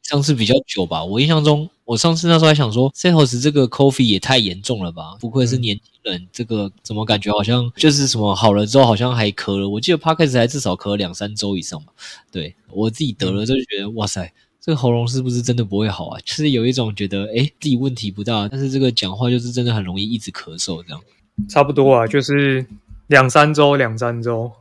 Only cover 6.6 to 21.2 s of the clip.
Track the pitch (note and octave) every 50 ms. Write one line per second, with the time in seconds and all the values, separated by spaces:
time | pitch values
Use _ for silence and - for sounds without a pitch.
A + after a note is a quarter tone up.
6.6 | G2+ G2 _ _ _ - A2 G#2 A2 A2 A2 G2+ G2+ G#2 G#2 G#2 G#2 G#2+ A#2+ B2
7.6 | A#2+ A#2+ - - - D#3 C#3+ C#3+ C#3 C3 - A2+ G#2+ G#2 F#2+ - - A2 G2+ G#2
8.6 | G#2+ G#2+ A#2 C#3 C3+ A#2 A2+ G2 A#2+ B2+ B2 A#2+ G#2+ G#2 G2 - - - G2 G2
9.6 | G2 G2 G2+ A2 A#2 - F3 D3+ - E3 D#3+ D#3 E3+ C#3+ B2+ B2 A#2 B2 C#3+ C#3+
10.6 | B2 - - - - G#2 G2+ G2+ G2+ F2 F2 - G#2 G#2 G#2+ G#2+ - G2+ G2 F#2
11.6 | D#2+ - F2+ D#2+ D2+ _ _ _ - - - - _ _ _ F#2 D#2 D2 - _
12.6 | _ _ - G2 G#2+ A2+ G#2+ - D#3+ C3+ G#2 _ G2 F#2 F#2+ G2+ G#2+ A#2 C3+ C3+
13.6 | B2+ _ G#2 G2 G2+ G#2 A2+ A2+ G#2 G2 - G2+ F2 E2+ _ _ _ _ _ _
14.6 | - - D#3+ C3 B2+ B2 A#2+ A#2 A#2 A#2+ B2 C3 B2+ B2+ A#2+ B2 A#2+ C3 A#2+ A#2+
15.6 | A#2 F#2+ G2+ G2+ A2 G#2+ F#2+ - E2+ - - - - - - - D3+ D3+ C3+ A#2
16.6 | A2+ B2+ B2+ C#3+ A#2+ A2 G#2 G2 G#2 F#2+ G2+ G2 G2 G#2+ G#2+ A#2 C3+ D3 _ _
17.6 | - D3+ C3 A#2+ C3 C3+ B2+ A#2+ A2 G2+ F#2 G2+ G2+ A#2 A#2 G#2+ G2+ G#2 C3+ C3+
18.6 | C#3 C3+ C3 C3+ C3+ B2+ A#2 - - F#2 F#2+ G#2 B2 B2 B2 B2 A#2+ A#2+ A#2+ B2
19.6 | A#2+ A#2+ A2+ G#2+ F#2+ F#2 F2+ F#2+ G2+ G#2+ A#2+ A2 - - - - - - D#2+ F2
20.6 | - - F2 D#2+ F2 F2 D2+ D#2+ _ _ _ _